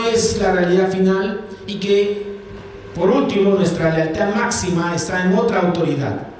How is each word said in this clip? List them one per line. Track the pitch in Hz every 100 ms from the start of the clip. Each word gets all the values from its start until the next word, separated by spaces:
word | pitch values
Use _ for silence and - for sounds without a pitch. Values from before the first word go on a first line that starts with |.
| 233
es | 220 - 202
la | 190
realidad | 185 175 185 190
final | 190 185 190 214 - - - 202
y | 202
que, | 202 202 202 202 - - - - - - - 170
por | 196
último, | 269 - 202 196 190
nuestra | 170 160 165
lealtad | 160 160 - 202
máxima | 220 240 - 180 165 175 170
está | - 185 185
en | 208
otra | 226 190
autoridad. | 175 165 147 139 123 - - -